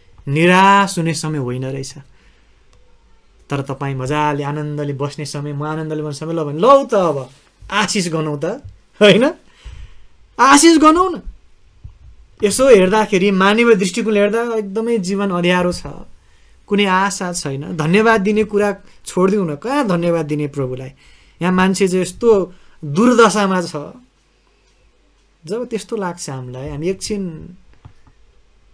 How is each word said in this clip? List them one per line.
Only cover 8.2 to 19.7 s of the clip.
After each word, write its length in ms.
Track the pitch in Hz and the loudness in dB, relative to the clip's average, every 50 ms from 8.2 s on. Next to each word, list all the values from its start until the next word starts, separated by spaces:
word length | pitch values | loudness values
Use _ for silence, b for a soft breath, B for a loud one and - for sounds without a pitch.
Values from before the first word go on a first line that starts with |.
| 156 156 147 143 160 | -4 -6 -6 -6 -6
त," 20 | 170 220 285 - - - _ _ _ _ - | -6 -8 -8 -12 -18 -20 _ _ _ _ 4
होइन? 320 | 214 208 185 208 254 311 359 - b b b b b b b b b b b b b b b _ _ _ _ - | 6 6 6 6 4 0 -2 -4 b b b b b b b b b b b b b b b _ _ _ _ 2
आशिष 380 | 240 269 285 285 311 339 330 302 | 4 6 6 8 8 6 6 6
गनौँ 380 | 302 311 320 349 370 381 330 | 6 6 6 4 2 0 -2
न। 60 | 202 - - - - _ _ _ _ _ _ _ _ - - - _ - - - - - - _ - 214 | -6 -10 -14 -16 -18 _ _ _ _ _ _ _ _ -20 -20 -20 _ -20 -20 -20 -20 -20 -20 _ -4 -2
यसो 260 | 202 190 - 262 277 | -2 2 2 6 6
हेर्दाखेरि, 600 | 240 196 185 185 208 220 214 208 208 180 190 208 | 8 8 6 6 4 2 2 2 0 2 2 2
मानवीय 440 | 196 185 190 196 214 226 240 233 226 | 2 2 4 4 4 4 4 4 4
दृष्टिकोणले 440 | 180 196 180 - 240 214 220 214 202 | 4 2 0 -2 -4 -2 0 2 2
हेर्दा 380 | 202 208 214 233 240 240 226 220 | 2 2 0 -2 -2 -2 -4 -4
एकदमै 400 | 208 196 190 226 220 240 233 220 | -6 -6 -6 -4 -2 -2 -2 -2
जीवन 340 | 180 180 202 196 202 196 | -2 -4 -4 -2 -2 -2
अँध्यारो 400 | 180 175 175 175 180 180 175 180 175 | -2 -2 0 0 0 2 0 -2 -2
छ, 100 | - - 143 - - - - - - _ _ _ _ _ _ _ _ _ - | -6 -10 -12 -14 -16 -16 -18 -20 -20 _ _ _ _ _ _ _ _ _ -4
कुनै 180 | 202 202 202 | -2 0 2
आशा 480 | 190 185 185 196 202 185 - 190 180 170 | 2 2 2 0 0 -2 -4 -6 -6 -6
छैन। 440 | - - 147 135 135 151 180 185 160 | -6 -6 -6 -8 -8 -8 -8 -6 -4
धन्यवाद 440 | 151 156 180 214 220 233 220 220 | 0 2 2 4 4 4 2 2
दिने 220 | 185 214 208 214 214 | 2 0 0 0 0
कुरा 320 | 208 208 202 208 208 196 196 b b b b - | 0 0 0 0 0 -2 -6 b b b b -20
छोडिदिउँ 460 | - - 180 180 190 208 208 185 160 | -6 -2 0 2 2 2 0 -2 -2
न, 40 | 147 | -4
कहाँ 320 | 139 - 233 | -6 -6 -4